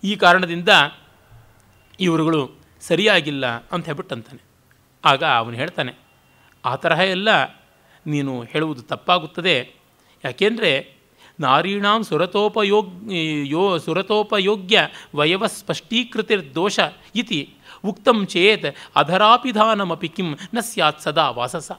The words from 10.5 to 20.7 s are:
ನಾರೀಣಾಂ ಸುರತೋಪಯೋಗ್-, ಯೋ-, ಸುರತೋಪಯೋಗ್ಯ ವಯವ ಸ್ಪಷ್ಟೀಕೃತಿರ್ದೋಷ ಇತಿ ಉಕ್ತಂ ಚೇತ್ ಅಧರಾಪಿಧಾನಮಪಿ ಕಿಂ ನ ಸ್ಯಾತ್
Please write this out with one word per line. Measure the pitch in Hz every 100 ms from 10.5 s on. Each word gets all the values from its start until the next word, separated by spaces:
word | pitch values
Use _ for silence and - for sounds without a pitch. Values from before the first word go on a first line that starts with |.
| 233 214 135 - _ _ _ - _
ನಾರೀಣಾಂ | 143 135 175 202 202 220
ಸುರತೋಪಯೋಗ್-, | 214 151 180 208 208 208 208 208 196 180 220 185 156 151 143
ಯೋ-, | 151 196 175
ಸುರತೋಪಯೋಗ್ಯ | 139 160 190 214 208 208 190 214 185 208 151 - - 147
ವಯವ | 151 185 214
ಸ್ಪಷ್ಟೀಕೃತಿರ್ದೋಷ | - - 170 - 226 240 - 214 208 151 135 190 196 170 - - 202
ಇತಿ | 240 170 139 - - -
ಉಕ್ತಂ | 190 196 - 226 190
ಚೇತ್ | 180 190 214 156 139 - -
ಅಧರಾಪಿಧಾನಮಪಿ | 147 185 214 233 254 214 214 214 190 160 165
ಕಿಂ | - 185 143 190
ನ | 233
ಸ್ಯಾತ್ | -